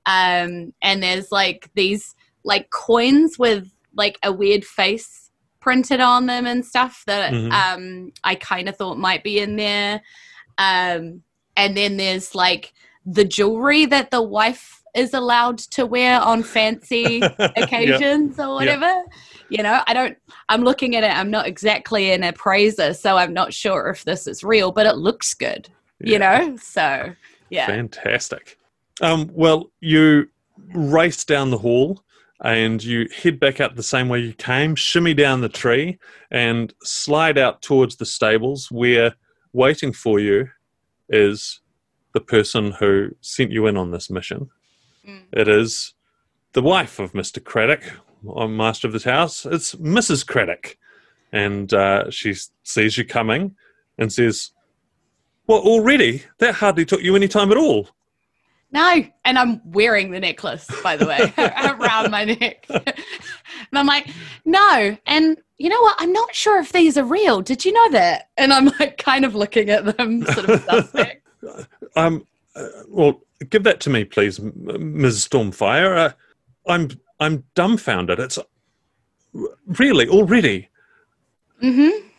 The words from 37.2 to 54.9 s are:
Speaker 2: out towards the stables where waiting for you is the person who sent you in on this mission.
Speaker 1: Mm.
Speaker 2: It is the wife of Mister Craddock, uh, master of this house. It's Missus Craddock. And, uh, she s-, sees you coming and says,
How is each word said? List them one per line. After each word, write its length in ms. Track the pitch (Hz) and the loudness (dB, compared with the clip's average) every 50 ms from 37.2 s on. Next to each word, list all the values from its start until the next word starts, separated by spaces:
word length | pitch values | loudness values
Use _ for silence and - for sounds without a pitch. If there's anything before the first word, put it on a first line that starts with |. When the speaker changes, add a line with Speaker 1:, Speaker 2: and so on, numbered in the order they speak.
| 160 160 147 139 | 2 2 2 2
Speaker 2:
out 240 | 131 120 - _ | 2 0 0 _
towards 340 | - - 143 135 127 120 - | -4 0 2 2 2 2 -2
the 100 | - 113 | -8 -12
stables 640 | - - - 120 107 110 110 117 131 143 135 - - | -10 -4 -2 0 2 2 2 0 -4 -8 -8 -10 -10
where 440 | 123 117 123 123 120 117 117 117 - _ _ _ _ _ _ _ | -6 -2 0 2 2 2 2 0 -2 _ _ _ _ _ _ _
waiting 400 | - 123 127 139 156 - 156 135 | 0 2 2 2 2 0 -4 -8
for 260 | - - - 117 107 104 | -6 -4 -2 0 0 2
you 280 | 104 104 98 104 135 131 - _ _ _ _ _ _ _ _ _ _ - | 2 2 0 0 0 -4 -10 _ _ _ _ _ _ _ _ _ _ 0
is 520 | 113 107 104 101 104 107 - - - - _ _ _ _ _ _ _ _ _ _ | 2 2 4 2 0 -4 -10 -14 -16 -18 _ _ _ _ _ _ _ _ _ _
the 80 | - 113 | -8 -6
person 520 | - - 117 107 104 - - 113 104 104 | -4 0 0 0 2 0 -2 -2 -2 -4
who 380 | 98 - 107 101 98 98 101 - - _ | -4 -2 0 2 2 2 0 -4 -8 _
sent 300 | - - - - 127 98 | -16 -8 -4 -4 -2 -2
you 160 | 110 110 107 | -2 0 0
in 100 | 107 101 | 0 0
on 140 | 95 90 87 | -2 -4 -6
this 180 | 87 82 - - | -8 -10 -10 -10
mission. 400 | 92 90 - - - - 139 - _ _ _ _ _ _ _ _ _ _ _ 202 | -10 -10 -10 -10 -12 -12 -12 -14 _ _ _ _ _ _ _ _ _ _ _ -20
Speaker 1:
Mm. 140 | 202 - _ _ | -20 -20 _ _
Speaker 2:
It 160 | - 113 104 107 | -2 0 4 4
is 460 | 107 107 117 110 - - - - - _ _ _ _ _ _ _ _ _ _ _ | 4 4 4 0 -4 -8 -10 -12 -16 _ _ _ _ _ _ _ _ _ _ _
the 100 | - 131 | -2 0
wife 360 | 123 156 185 185 143 - - - | 2 2 2 2 0 -4 -6 -10
of 160 | 98 87 - | -10 -8 -8
Mister 260 | 98 95 - - - | -8 -8 -8 -10 -14
Craddock, 420 | - - - 113 110 127 156 - - - - - _ _ _ _ 104 104 - | -10 -6 -2 0 0 0 0 -2 -4 -12 -20 -20 _ _ _ _ -18 -12 -8
uh, 100 | 117 113 | -6 -6
master 400 | 110 110 110 110 110 110 - - | -4 -2 -2 -2 -2 -2 -2 -6
of 60 | 113 | -6
this 120 | 110 110 - | -6 -4 -4
house. 400 | 127 127 151 175 156 - - - | -2 0 0 0 -2 -4 -10 -8
It's 300 | 135 170 160 - - - - | -6 -6 -6 -6 -8 -10 -8
Missus 440 | 160 151 185 240 - - 160 131 | -4 -2 0 0 0 0 0 -2
Craddock. 540 | - - - 127 101 85 85 - - - - _ _ _ _ _ _ _ _ _ _ _ | -2 -2 -2 -2 -2 -2 -4 -8 -12 -18 -20 _ _ _ _ _ _ _ _ _ _ _
And, 400 | - 107 101 101 101 101 98 95 113 | -4 -2 -2 -2 -2 -4 -4 0 2
uh, 360 | 98 98 98 98 101 - - | 2 4 4 2 0 0 -4
she 200 | - - - 107 | -8 -8 -6 -6
s-, 200 | 98 - - - _ _ | -6 -6 -10 -18 _ _
sees 340 | _ - - 113 107 110 - 123 | _ -6 -2 0 0 0 0 -2
you 60 | 113 | -4
coming 520 | - - 120 110 110 113 151 196 196 - _ _ _ _ _ _ _ _ - | -4 -4 -2 -2 0 -2 -2 -4 -6 -10 _ _ _ _ _ _ _ _ -4
and 140 | 113 110 | -4 -2
says, 380 | - - 120 113 104 - - - _ _ _ _ _ _ _ _ | 0 0 0 0 0 -4 -8 -16 _ _ _ _ _ _ _ _